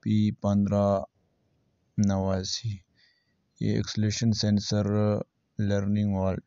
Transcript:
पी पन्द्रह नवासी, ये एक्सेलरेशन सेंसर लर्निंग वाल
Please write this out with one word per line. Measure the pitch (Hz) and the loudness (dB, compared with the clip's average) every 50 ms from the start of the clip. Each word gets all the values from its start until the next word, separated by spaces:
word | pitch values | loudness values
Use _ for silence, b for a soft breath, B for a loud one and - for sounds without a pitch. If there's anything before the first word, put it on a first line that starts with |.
पी | - 110 107 107 107 107 | 0 2 2 2 2 2
पन्द्रह | 104 _ - 101 101 101 101 98 101 101 101 101 101 98 - - _ _ _ _ _ _ _ _ _ _ _ _ _ _ _ _ _ - | 0 _ -2 0 2 2 2 2 2 2 2 2 2 0 -2 -6 _ _ _ _ _ _ _ _ _ _ _ _ _ _ _ _ _ 0
नवासी, | 104 98 98 95 95 95 95 95 92 92 - - - 110 101 95 _ _ b b b b b b b b b b _ _ _ _ | 2 2 2 2 0 0 0 -2 -4 -6 -8 -8 -6 -8 -8 -8 _ _ b b b b b b b b b b _ _ _ _
ये | 110 107 104 113 | -2 -2 0 -2
एक्सेलरेशन | 104 - - 110 107 107 107 - 117 113 | -2 -4 -2 -2 -2 0 0 0 0 0
सेंसर | 107 - - 107 104 101 101 - 104 104 101 101 104 107 107 104 104 - - _ _ _ _ _ _ - | 0 2 0 0 0 0 0 0 -2 0 0 0 0 0 2 0 0 -2 -4 _ _ _ _ _ _ -4
लर्निंग | 104 101 101 101 98 101 101 104 104 104 98 | -2 0 0 0 0 0 0 0 0 0 0
वाल | 95 95 95 92 - - | 0 0 -2 -2 -4 -8